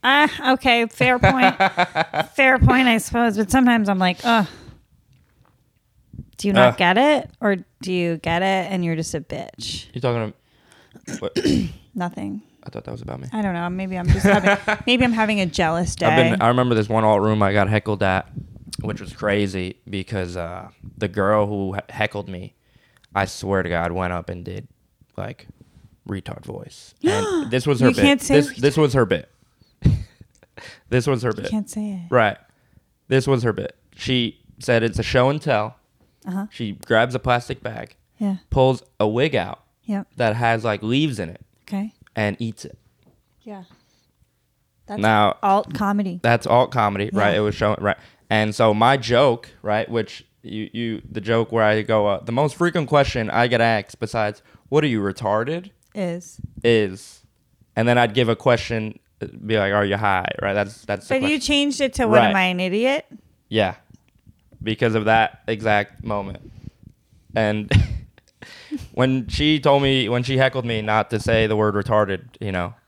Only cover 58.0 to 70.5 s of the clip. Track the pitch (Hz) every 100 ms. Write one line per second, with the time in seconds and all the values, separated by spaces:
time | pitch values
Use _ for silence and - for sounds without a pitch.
58 | 120 110 117 113 135 120 - 113 107 -
59 | _ _ 101 - 104 110 98 101 101 98
60 | 104 95 92 - 98 101 104 107 - 101
61 | - 262 269 302 269 285 285 269 269 -
62 | 233 214 - 196 185 180 185 202 254 285
63 | - - _ _ _ 110 95 - _ -
64 | _ _ _ _ _ - 110 110 120 110
65 | 107 113 110 - - 110 110 104 104 -
66 | 113 104 98 - - - - _ - _
67 | _ _ _ 113 107 107 104 - - -
68 | - _ _ _ - - - 302 - -
69 | 131 131 113 - 151 151 147 139 139 135
70 | 107 123 123 131 131